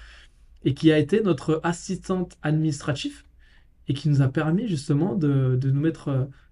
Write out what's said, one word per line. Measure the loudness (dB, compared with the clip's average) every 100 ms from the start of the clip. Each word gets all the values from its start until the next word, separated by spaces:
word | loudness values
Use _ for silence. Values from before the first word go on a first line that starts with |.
| -20 -20 -20 _ -20 -4
et | -2 2
qui | 4
a | 4
été | 4 2
notre | 2 0 -2 -2
assistante | -2 -4 -6 -8 -4 -4 -4 -6
administrative, | -2 0 0 -2 -4 -4 -6 -10 -18 -20 -20 -20 _ _ -8
et | -4
qui | 2
nous | 2
a | 2
permis | 0 0 0 0
justement | -4 -2 0 0 0
de, | 0 2 2 0
de | 0
nous | 0
mettre, | 0 -2 -4
euh, | -2 -4 -8 -20